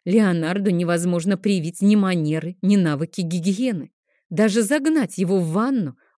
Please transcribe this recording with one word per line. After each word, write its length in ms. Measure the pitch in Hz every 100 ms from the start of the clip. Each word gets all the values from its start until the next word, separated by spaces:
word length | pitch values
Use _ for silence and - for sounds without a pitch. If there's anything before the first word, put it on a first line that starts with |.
| -
Леонарду 680 | 214 208 170 160 196 196
невозможно 680 | 175 175 170 175 175 170 190
привить 440 | 202 190 156 -
ни 140 | 196 214
манеры, 640 | 190 180 151 160 165 180
ни 160 | 185 202
навыки 440 | 170 143 160 -
гигиены. 680 | 175 175 170 190 254 185 131 _ _ _ -
Даже 340 | 165 214 208
загнать 540 | 208 294 285 311 214 -
его 220 | 180 196
в 120 | 165
ванну 460 | 175 240 269 156 - _